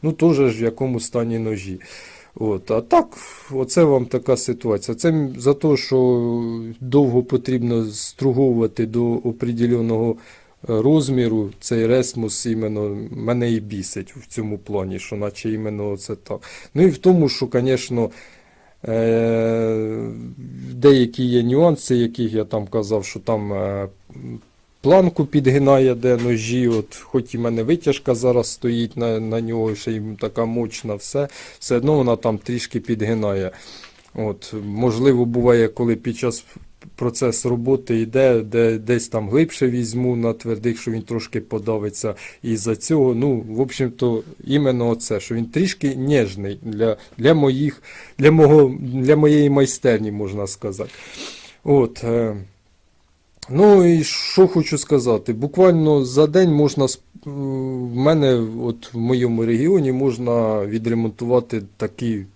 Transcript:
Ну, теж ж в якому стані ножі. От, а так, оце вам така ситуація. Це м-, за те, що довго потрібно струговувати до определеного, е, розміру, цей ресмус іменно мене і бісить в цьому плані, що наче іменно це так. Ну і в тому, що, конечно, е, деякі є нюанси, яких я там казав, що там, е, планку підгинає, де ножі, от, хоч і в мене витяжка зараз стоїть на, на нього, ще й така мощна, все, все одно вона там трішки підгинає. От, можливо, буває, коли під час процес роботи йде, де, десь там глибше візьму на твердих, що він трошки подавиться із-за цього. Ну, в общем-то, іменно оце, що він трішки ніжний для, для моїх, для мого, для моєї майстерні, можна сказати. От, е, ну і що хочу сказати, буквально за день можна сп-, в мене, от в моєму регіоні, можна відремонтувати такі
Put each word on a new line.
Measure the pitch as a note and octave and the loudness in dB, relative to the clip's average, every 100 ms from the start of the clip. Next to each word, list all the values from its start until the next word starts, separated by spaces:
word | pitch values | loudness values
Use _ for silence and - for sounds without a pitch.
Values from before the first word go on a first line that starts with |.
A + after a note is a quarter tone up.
Ну, | D3+ | -4
теж | - E3 C#3+ | 2 2 4
ж | C3+ A2 | 2 2
в | |
якому | A2+ A2+ C3 A#2+ | -4 -2 -4 -4
стані | - A#2+ A#2 A2+ | -4 -4 -4 -4
ножі. | A2 G#2+ F#2+ F#2 - - - - - | -4 -6 -8 -14 -16 -20 -20 -20 -20
От, | - A2 G2 - | -6 -4 -4 -2
а | A2 | -4
так, | - E4+ D#4+ - - - - | 2 2 2 -10 -20 -20 -10
оце | C3+ C3 - | -6 -2 2
вам | D#3+ C3+ A#2+ | 4 4 0
така | B2+ B2 B2 | -4 0 -2
ситуація. | - B2+ A#2 G2+ - | -2 -6 -2 -2 -4
Це | A#2 E3+ | -2 0
м-, | D#3+ C#3+ B2+ | 0 -2 -2
за | B2+ | 0
те, | C#3+ D#3+ C#3 | 2 2 0
що | - C3 B2+ A#2+ A#2+ A#2 A#2 A#2 A2+ A2+ | 0 2 2 2 0 -4 -4 -8 -12 -12
довго | B2+ C#3 C#3 B2 | 0 2 4 2
потрібно | B2 C3 B2 C3 A#2+ A#2 | 0 -2 -2 -2 0 -2
струговувати | A2 G#2+ - - C3+ B2 C3+ A#2 A2+ - A2 | -2 -6 -10 -2 -2 2 2 2 0 -2 -4
до | A#2 | -2
определеного, | A#2+ A#2 B2 A#2 A#2+ A#2 A#2+ A#2+ A2+ A2+ A#2 | -2 -2 -4 -4 -6 0 0 0 0 0 -2
е, | A2 - - _ _ - A2+ | -4 -10 -20 _ _ -4 0
розміру, | A#2+ D#3 C3 B2+ A#2 A2 G2+ - | 2 2 2 0 0 0 -4 -8
цей | - A#2 A2+ | -4 -2 2
ресмус | B2+ B2 A#2+ A2 - A#2+ | 2 0 -4 -6 -4 -4
іменно | A2+ G#2+ G#2+ G#2 G2+ A2 | -4 -4 -4 -6 -6 -10
мене | - A2+ A#2+ A#2+ | -8 -4 -2 0
і | A2+ | -2
бісить | G#2 G#2 F2+ - F2+ - | -4 -10 -8 -10 -12 -18
в | - | -12
цьому | - G#2+ G#2 | -8 -6 -8
плані, | - G2+ F#2+ F#2+ | -6 -6 -4 -8
що | - G#2 | -10 -8
наче | G#2 G2+ A2+ | -8 -6 -6
іменно | A2 A2 G#2 G#2 G2 | -6 -6 -6 -6 -8
це | - G#2 | -10 -12
так. | - G2 - - - | -10 -12 -12 -20 -8
Ну | C#3 | 2
і | F#3 | 2
в | C#3 | 4
тому, | F#3 F3+ D3 | 4 4 2
що, | - B2 | 0 -2
конечно, | B2+ B2+ B2+ - A#2+ A2+ - - _ _ _ _ _ - | -2 0 -2 -2 -4 -4 -6 -20 _ _ _ _ _ -6
е, | A2+ A2+ A2+ A2+ A2+ A2+ A2+ A2+ A2 A2 A2 A2+ A2+ A#2+ B2 B2+ B2+ B2+ | -2 2 2 2 0 0 0 -2 -2 -4 -6 -10 -12 -14 -16 -16 -14 -14
деякі | B2 C#3 C#3 A#2+ A#2+ | 2 6 6 4 0
є | B2 A#2+ | 0 2
нюанси, | A#2 C3 E3+ D3 - B2 | 2 4 2 2 0 0
яких | A#2+ A#2 A2+ | 0 -2 -4
я | G#2+ | -2
там | G#2+ A2 G2+ | -2 -4 -4
казав, | A#2 G2+ G#2+ | -4 -2 -4
що | F#2+ G#2 | -4 -10
там, | F#2+ A2 G#2 | -4 -4 -4
е, | G2 G2 G2 G2 G2 _ C3 B2+ A#2 _ _ _ _ | -6 -4 -6 -8 _ _ -18 -16 -16 _ _ _ _
планку | C#3 F#3 F3+ E3 C#3+ | 4 6 6 0 0
підгинає, | D3+ C3 C#3 C#3 C3+ C3 | 2 2 4 4 6 4
де | A#2+ B2 B2 | 2 0 0
ножі, | A#2+ A#2 A2 B2 B2 | 2 -2 -2 0 2
от, | A2+ G#2+ - | 0 -2 -14
хоч | - C3 B2 | -4 -4 -4
і | A#2 | -6
в | |
мене | A#2 A2+ | -4 -2
витяжка | A2+ E3+ D3+ C#3 - | 0 0 0 -2 -2
зараз | A#2+ B2+ B2 A2+ | 0 2 2 0
стоїть | - B2 A#2 A2+ - | -4 -4 -2 -4 -4
на, | A#2 A2+ | -4 -2
на | A2 A2+ | -4 -4
нього, | A2+ A2+ A2 | -4 -2 -4
ще | G#2 - | -4 -6
й | A2 G#2+ G#2 | -6 -8 -8
така | A2 A2 | -8 -4
мощна, | A2+ A#2 A2+ - A2+ | -4 -2 -4 -8 -8
все, | G2+ - C#3 C#3+ - - - | -8 -6 -6 -6 -8 -20 -16
все | - B2 | -2 0
одно | C3+ | 2
вона | D3+ B2 A#2 | 2 2 0
там | A#2+ G#2+ | 0 -4
трішки | - A#2+ - A#2 | -6 -8 -6 -8
підгинає. | - A2+ G#2+ A2+ G#2+ G2 F#2+ - - - - - _ | -4 -4 -2 -2 -2 -2 -6 -10 -20 -20 -20 -20 _
От, | - A2 G2 - A2 G2+ | -8 -6 -6 -10 -12 -8
можливо, | G#2 B2 A2 C3+ B2 | -2 -2 2 2 4
буває, | A#2+ A#2+ A#2+ A#2+ A2+ | 2 2 4 4 4
коли | - A#2+ A2 | 0 -2 -2
під | - A#2 | -4 -4
час | B2 A#2+ - - - _ - - | -4 -6 -14 -20 -20 _ -20 -6
процес | B2 A#2+ B2+ A2+ B2+ | -6 -2 -2 -2 -2
роботи | A#2+ A#2+ C3+ C3 A#2 | -2 0 -2 0 -2
йде, | A2+ B2+ C3+ A#2+ | 0 2 4 4
де, | A2 A#2 A#2 A2+ | 0 0 2 0
десь | A2 A#2+ A#2+ | -2 -2 -2
там | A2+ G#2 | -6 -2
глибше | B2+ D#3+ - C3 | 0 0 0 -2
візьму | A#2+ A2+ A#2 B2+ A#2+ | 0 -4 -2 -2 0
на | A#2 | -2
твердих, | A#2 A#2 A2 A#2 A#2 | -4 -6 -4 -4 -4
що | - | -6
він | A2+ | -8
трошки | G2 A#2 G#2 A#2 | -6 -8 -6 -10
подавиться | - A2 G#2 A2 G#2 - A2 G2 - - | -6 -8 -4 -4 -4 -6 -8 -8 -14 -12
із-за | A#2+ A2+ G#2 A2 | -6 -4 -2 -4
цього. | - D#3 C3 | -2 2 2
Ну, | A#2 C#3+ B2 A2 | 2 0 -2 -4
в | A2 | -4
общем-то, | C3 - B2+ A#2 B2 A2+ - - | -4 -2 -6 -2 -2 -2 -6 -16
іменно | - C#3 C#3 B2 A#2 | -2 0 0 0 0
оце, | A2+ - G#2 | -2 -4 -6
що | - | -4
він | A#2 A#2 | -6 -4
трішки | D3+ F#3 - C#3+ | -2 -2 -2 -4
ніжний | C3 C3 C#3+ G#2+ F#2+ G2 G2+ | -2 0 2 0 -4 -8 -8
для, | - G#2 A2+ G#2 - - | -10 -2 -2 -2 -10 0
для | B2 | 2
моїх, | D#3+ C#3+ C3 D3 - - - - - | 4 4 2 -2 -6 -20 -20 -20 2
для | C#3 | 4
мого, | D#3+ D3 D3+ C#3 C#3+ | 8 8 8 6 2
для | C#3 B2+ B2+ D3+ | -6 -2 2 4
моєї | D3+ D3 C#3+ | 6 6 4
майстерні, | C#3 C3+ - C3 A2 G#2+ | 4 2 2 2 2 -2
можна | G#2 G2+ G#2 G2 | -6 -8 -6 -8
сказати. | - G#2+ F#2+ G#2+ - - - - - - - | -8 -10 -8 -12 -14 -20 -16 -16 -16 -20 -12
От, | - C#3+ A#2 - | 2 4 2 -2
е, | A#2 A#2 A2+ G#2 F#2+ _ _ _ _ _ _ _ _ _ - | -2 -2 -2 -6 -14 _ _ _ _ _ _ _ _ _ -6
ну | C3+ G#3 G3+ | 4 8 8
і | F3 E3 | 8 4
що | D3+ - - - F#3 | 2 -4 -4 4 4
хочу | F3+ D3+ D3 | 4 0 -4
сказати, | - D3 A#2+ G#2+ - | 0 0 2 0 -2
буквально | A2 C#3+ D#3+ F#3 E3+ D3+ D3 | -4 -4 4 4 6 4 2
за | B2+ C3 D3+ | 2 2 4
день | E3 F#3 | 4 4
можна | D3 D3 C#3+ | 4 2 2
сп-, | C3 - _ - | -2 -2 _ -20
в | D3 C#3+ C3+ C3+ C3 C3 B2 A#2+ | -14 -8 -6 -6 -6 -6 -6 0
мене, | C#3 D#3+ C#3 B2 A2+ A2+ | 2 4 4 2 0 -4
от | A#2+ A#2 - | -6 -6 -10
в | A#2+ | -6
моєму | A#2 B2+ B2 A2+ | -2 0 0 0
регіоні, | A2+ A#2 D3+ F#3+ C#3 | 0 2 2 2 2
можна | B2+ C3+ A2+ B2 A#2 A2+ G#2+ G2+ | 0 0 -2 -2 0 0 -2 -2
відремонтувати | A2 A2+ A#2 A2+ G#2+ A#2+ B2 A#2+ A2+ G2 _ | -4 -2 -2 -2 -4 0 0 0 -8 -10 _
такі | G#2+ - A#2+ G#2+ G2 | -10 -6 -6 -6 -8